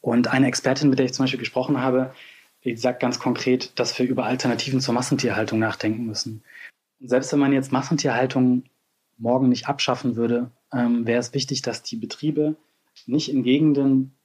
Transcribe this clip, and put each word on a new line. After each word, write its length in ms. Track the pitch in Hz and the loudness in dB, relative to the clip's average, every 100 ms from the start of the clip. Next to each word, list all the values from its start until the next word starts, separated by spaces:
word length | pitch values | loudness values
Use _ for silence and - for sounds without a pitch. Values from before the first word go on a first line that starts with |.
Und 260 | - 117 120 | 2 2 2
eine 200 | 131 135 | 4 2
Expertin, 420 | - 131 131 147 | 2 -2 2 2
mit 100 | 127 | 4
der 80 | 127 | 0
ich 60 | |
zum 100 | - | 0
Beispiel 160 | 131 - | -2 -2
gesprochen 420 | - - 127 139 | -4 -4 -2 0
habe, 320 | 131 127 131 - - - _ _ | 2 0 0 -8 -20 -20 _ _
die 140 | 127 113 | -8 -2
sagt 220 | 123 123 | -2 0
ganz 200 | 123 127 | -2 -2
konkret, 580 | 139 117 - 127 - - | -2 -2 0 0 0 -4
dass 180 | 120 - | -4 0
wir 80 | 127 | 0
über 200 | 127 123 | 0 -2
Alternativen 540 | 127 123 117 - 131 | 0 0 -2 -2 -2
zur 140 | 131 | 0
Massentierhaltung 680 | 120 127 135 123 101 107 110 | -2 0 0 0 -2 -2 0
nachdenken 460 | 110 107 110 110 117 | 0 -2 -4 -2 -4
müssen. 380 | 107 - 110 _ - - _ _ _ | -6 -8 -10 _ -20 -20 _ _ _
Und 100 | 127 | -2
selbst 220 | 123 135 | -2 2
wenn 60 | 147 | 2
man 140 | 139 | 4
jetzt 180 | 139 135 | 2 0
Massentierhaltung 920 | 135 - 156 139 117 131 135 127 123 - _ _ _ _ _ | -2 0 0 0 0 0 2 2 2 -2 _ _ _ _ _
morgen 320 | 113 127 131 | 0 2 4
nicht 180 | 120 - | 2 -2
abschaffen 480 | 139 - 123 127 110 | -4 -2 -2 -2 0
würde, 360 | 117 120 123 _ _ | 0 0 -2 _ _
ähm, 340 | 127 120 120 117 | -2 0 0 2
wäre 120 | 120 | 0
es 140 | 117 | 0
wichtig, 280 | 139 - 131 | -4 -4 -4
dass 200 | - 113 | -6 -8
die 140 | - 113 | -10 -10
Betriebe 600 | 107 - 151 147 151 156 _ _ _ - - | -10 -4 -2 0 0 -2 _ _ _ -20 -2
nicht 240 | 139 - | -2 0
in 140 | 139 | -2
Gegenden 720 | 120 139 156 143 135 135 131 _ | 2 4 4 4 4 2 0 _